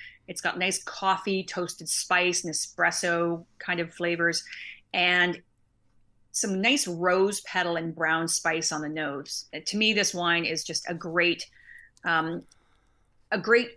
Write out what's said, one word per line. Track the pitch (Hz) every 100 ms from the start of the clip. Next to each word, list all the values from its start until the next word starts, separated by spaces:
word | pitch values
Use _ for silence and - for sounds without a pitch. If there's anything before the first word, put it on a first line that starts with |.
| - - -
It's | -
got | 170 180
nice | 185 185
coffee, | - - 190 175 - 190
toasted | 180 - 170 - 160
spice, | - - 180 180 175
and | 170
espresso | 156 - - 170 175 180 170 170 170 - -
kind | - 175
of | 170
flavors, | - 175 170 170 165 - - - - _
and | 180 180 180 180 170 - _ _ _ _ _ _ _ _
some | - 214 190
nice | 220 277 190
rose | 170 180 185 196 202
petal | - 185 175 170
and | 165
brown | 165 160 165 165
spice | - 170 160 160
on | 156
the | 151
nose. | 156 151 139 - - -
Uh, | 151 -
to | 208
me, | 214
this | 208 196
wine | 180 175 170
is | 165 160
just | - 160 -
a |
great, | 170 175 170 175 170 - - - - - _
um, | 180 165 160 170 - _ _ _ _ _ _ _ _
a | 196
great | 208 233 240